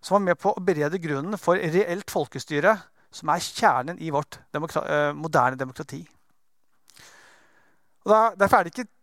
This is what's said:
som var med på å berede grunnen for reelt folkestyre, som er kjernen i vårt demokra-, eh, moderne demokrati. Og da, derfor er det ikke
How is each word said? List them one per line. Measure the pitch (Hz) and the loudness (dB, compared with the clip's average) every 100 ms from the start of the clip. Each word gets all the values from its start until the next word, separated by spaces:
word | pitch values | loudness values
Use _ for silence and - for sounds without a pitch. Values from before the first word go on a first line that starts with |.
som | - 196 | 2 0
var | 190 | 2
med | 170 | 0
på | 190 | 0
å | 208 | -2
berede | 180 160 147 185 | 0 0 0 -4
grunnen | 165 139 156 208 | -4 -6 -6 -6
for | - 180 | 2 2
reelt | 165 165 202 175 - | 2 0 0 -4 -6
folkestyre, | 196 147 139 - 147 170 214 - _ _ | -6 -6 -8 -6 0 2 2 -2 _ _
som | - 160 | -12 -2
er | 165 | -2
kjernen | - - 220 127 131 180 | -2 0 2 2 -2 -8
i | 160 | -4
vårt | 143 151 - _ | -4 -6 -14 _
demokra-, | 143 160 - | -8 -6 -6
eh, | - 147 147 147 | -2 0 0 -4
moderne | 160 151 123 131 | -2 2 2 0
demokrati. | 131 127 - 143 170 _ _ _ _ _ _ _ _ - - - - _ _ _ _ _ _ _ | -10 -10 -14 -14 -16 _ _ _ _ _ _ _ _ -20 -20 -20 -20 _ _ _ _ _ _ _
Og | - | 2
da, | 214 226 190 | 4 4 2
derfor | 196 233 | 4 4
er | 170 | 2
det | |
ikke | - 240 _ | -6 -12 _